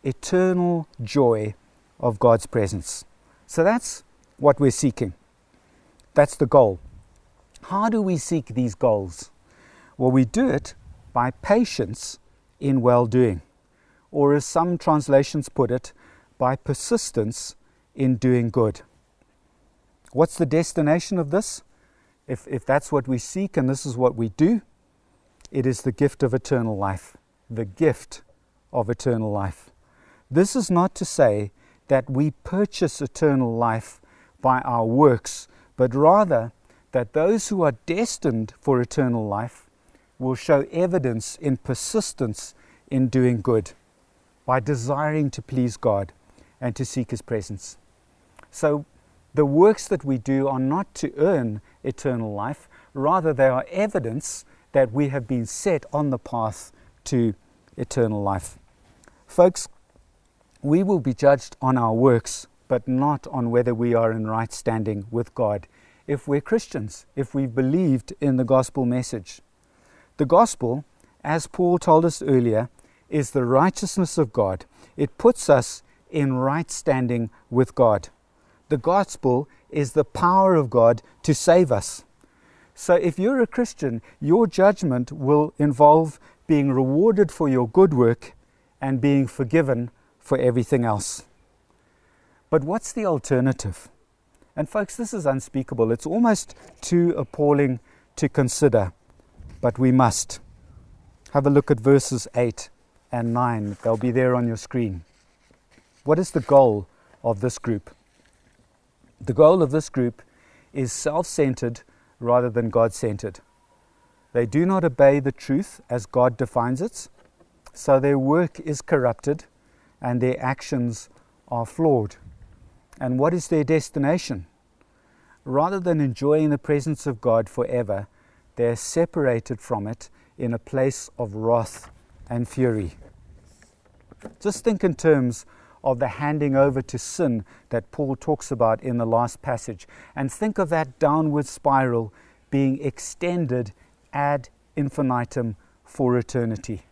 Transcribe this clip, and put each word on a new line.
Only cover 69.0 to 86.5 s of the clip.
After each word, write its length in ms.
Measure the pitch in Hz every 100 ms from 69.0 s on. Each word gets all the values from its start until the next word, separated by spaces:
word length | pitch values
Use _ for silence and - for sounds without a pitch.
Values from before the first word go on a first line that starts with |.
| 127 113 87 - _ _ _ _ _ _ _ -
The 80 | 139
gospel, 580 | 170 226 - 120 131 - _ _ _
as 240 | 143 160 -
Paul 300 | - 180 175
told 280 | - 160 170
us 160 | -
earlier, 480 | 143 131 120 110 120 _ _ _ _
is 220 | 151 131
the 140 | 139 120
righteousness 720 | 131 180 - 202 - 175 -
of 160 | 135
God. 320 | - 101 92 - _ - -
It 220 | 147 -
puts 320 | 233 247 -
us 340 | 139 120 - _ _ _
in 240 | 160 139
right 380 | 127 131 151 170
standing 580 | - - 131 123 120 113 _ _
with 260 | 117 131 -
God. 340 | 120 101 - _ _ _ _ _ _
The 80 | 151
gospel 720 | 160 190 190 - 135 123 147 _ _
is 240 | - 139
the 120 | 151 139
power 500 | - 175 190 190 170
of 140 | 131
God 320 | 120 117 117 _ _
to 100 | -
save 380 | 147 - 170 165
us. 320 | 110 - - _ _ _ _ _ _ _
So 220 | - - 175
if 220 | 175 156
you're 240 | 202 269
a 60 | 226
Christian, 540 | - 240 - 139 117 - _
your 240 | 143 190 226
judgment 640 | - 190 196 170 123 127
will 420 | 160 135 147 151 _
involve 640 | 147 127 147 156 160 - - _
being 240 | -